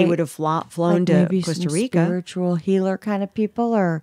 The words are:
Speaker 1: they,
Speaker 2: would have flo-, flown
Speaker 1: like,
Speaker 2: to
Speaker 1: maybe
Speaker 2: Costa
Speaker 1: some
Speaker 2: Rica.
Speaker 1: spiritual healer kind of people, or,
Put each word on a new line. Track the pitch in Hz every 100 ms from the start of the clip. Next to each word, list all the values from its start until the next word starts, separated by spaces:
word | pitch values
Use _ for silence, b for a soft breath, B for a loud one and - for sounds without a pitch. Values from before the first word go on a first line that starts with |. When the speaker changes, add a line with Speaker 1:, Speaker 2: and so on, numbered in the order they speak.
Speaker 1:
they, | 175
Speaker 2:
would | 170
have | 151
flo-, | - 156 160 -
flown | 170 170 175
Speaker 1:
like, | 175
Speaker 2:
to | 180
Speaker 1:
maybe | 175 185
Speaker 2:
Costa | 170 165
Speaker 1:
some | 175
Speaker 2:
Rica. | 156 254 175 170
Speaker 1:
spiritual | 180 180 185 180 175
healer | 196 190 190 190
kind | 214 196
of | 196
people, | - 214 - 233 226
or, | 180 160